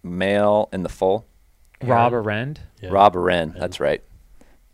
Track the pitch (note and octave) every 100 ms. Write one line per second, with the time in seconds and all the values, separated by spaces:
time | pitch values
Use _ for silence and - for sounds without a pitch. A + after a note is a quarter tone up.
0 | F2 F2+ F#2+ G2+ G#2 G#2 G#2 F#2+ F2 -
1 | F#2+ G#2 - _ _ _ _ - B2 A#2
2 | A#2+ A#2+ G#2+ G#2+ C3 D3+ - _ G2+ F#2+
3 | G2+ F2+ F2+ F2 D#2+ D#2+ F2+ - C#2+ D2
4 | - - - - - - _